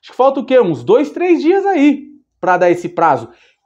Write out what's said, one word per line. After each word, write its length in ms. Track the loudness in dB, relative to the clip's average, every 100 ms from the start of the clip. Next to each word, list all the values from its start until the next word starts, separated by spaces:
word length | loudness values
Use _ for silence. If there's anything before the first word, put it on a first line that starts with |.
acho 100 | -14
que 60 | -2
falta 240 | 0 0
o 40 |
quê? 160 | 0 2
Uns 240 | 2 -2
dois, 260 | 0 0 0
três 300 | -4 0 0
dias 240 | 2 0
aí 400 | 0 0 0 0 -8 -20 _ _
pra 180 | -2 2
dar 120 | 2
esse 180 | 0 -4
prazo. 400 | -2 0 0 -6 _ _ _